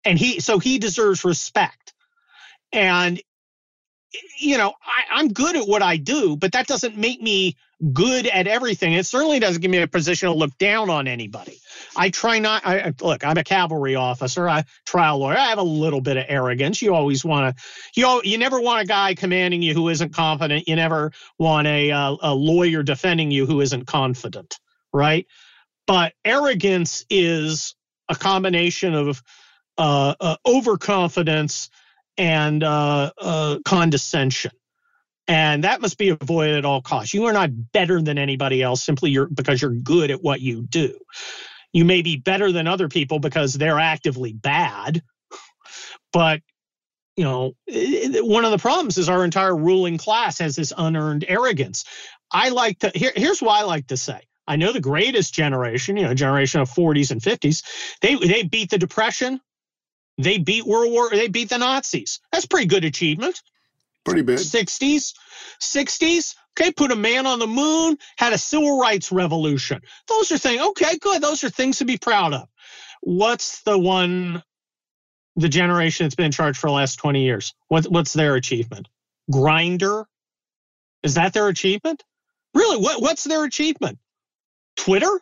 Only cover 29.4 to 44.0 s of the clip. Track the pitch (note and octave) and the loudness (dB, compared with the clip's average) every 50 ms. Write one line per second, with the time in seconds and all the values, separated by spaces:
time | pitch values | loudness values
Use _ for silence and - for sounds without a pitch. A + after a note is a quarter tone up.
29.4 | - - _ _ _ _ _ - D#3+ D3 C#3+ C#3 C#3 C#3 D3+ _ F#3 E3 D#3 - | -20 -20 _ _ _ _ _ 0 0 2 2 2 2 0 0 _ -2 -4 -4 0
30.4 | _ B3+ A#3+ C4 A3+ A#3+ G#3 F3 - - G3+ F#3+ F3+ E3+ - F3+ E3+ D#3+ D#3 D#3 | _ 2 2 4 4 2 0 0 0 0 0 2 0 0 0 -2 0 0 0 0
31.4 | D3+ D3 - - - - _ _ _ _ _ _ _ _ _ - F#3 E3+ D#3+ D#3 | -2 -4 -6 -8 -12 -14 _ _ _ _ _ _ _ _ _ -2 0 0 2 2
32.4 | D3+ D3+ D3+ D3+ D#3 D#3 D3+ D3+ D3 D3 D3 C#3+ C#3 C#3+ - - G4 - E3 D#3 | 0 0 0 0 0 0 0 2 2 0 0 0 -2 -2 -6 -8 -6 -4 -2 -2
33.4 | D3+ D3+ D3 - - - G3 F3 E3+ E3 D3+ - - - - D3+ C3+ C3 B2+ - | -2 -2 -4 -4 0 0 2 4 4 2 2 0 -2 -2 -2 0 0 0 -2 -2
34.4 | - - _ _ _ _ _ _ _ _ _ _ _ _ _ _ _ - E3+ D#3 | -6 -8 _ _ _ _ _ _ _ _ _ _ _ _ _ _ _ 0 2 2
35.4 | D#3 D3+ D3 D3 D#3 G3 A#3+ A#3 A#3 F#3+ - - G#3 G3 E3+ D3+ C#3 C3 E3+ E3 | 2 2 2 2 0 0 0 0 -2 -6 -2 0 0 0 0 0 -2 -2 0 0
36.4 | D#3 D3+ D3+ D3 C#3 C#3+ C#3 C3 B2+ - D3+ B2 G#2+ - - G3+ A3+ A#3 G#3+ G3+ | 2 2 0 0 0 0 -2 -2 -2 -2 -4 -4 -4 -4 -2 0 0 2 2 2
37.4 | F3+ D3+ A#2+ A2+ A#2 - - G#3 F3+ E3+ F#3 E3+ D#3+ D3+ D3 C#3+ C#3 C#3 C3+ C3 | 0 0 -2 -6 -10 -2 0 0 2 2 2 2 2 0 0 -2 -2 -2 -2 -2
38.4 | C#3 C3+ C3+ B2+ C3 B2+ B2 B2 - - D3 B2+ - D3 C#3 C3+ C3+ C3+ C#3+ - | -2 0 0 0 2 0 0 -2 0 -2 -2 0 0 0 2 2 0 0 -2 -4
39.4 | C3 - C#3 B2 D3+ C#3 A#2+ A#2 B2 B2+ D#3 F3 D#3 C#3 C3+ B2+ F#3 D3+ C#3 A#2+ | 0 0 0 0 0 -2 -2 -4 -2 2 2 2 4 2 -2 -2 -2 -2 -2 -2
40.4 | C3 B2+ A#2 A2+ A#2+ A#2 - E3+ D3+ B2+ - - - _ - - - - - - | -2 -4 -4 -6 -8 -4 -2 0 0 -2 -4 -8 -20 _ -18 -16 -16 -16 -16 -16
41.4 | - - - - - _ - E3+ E3+ E3+ F#3 F3+ E3+ F3 D#3 C3+ B2+ F#3 F#3+ F#3+ | -18 -20 -20 -20 -20 _ 2 4 6 6 6 4 2 0 -4 -2 -2 -2 0 2
42.4 | G#3 G3 F3 E3+ D#3+ E3 F#3 F#3 F#3 D3 - F3+ C#3+ C3 D#3 D3+ C#3 D3 C3+ D#3+ | 2 2 2 2 0 0 0 0 -2 -2 -2 -2 -2 0 -2 -2 -2 -2 0 0
43.4 | D3 C3 C3 C#3 D3+ E3 D#3 D3 D#3+ E3 D#3 D#3 | 0 0 0 0 0 2 2 2 2 0 0 0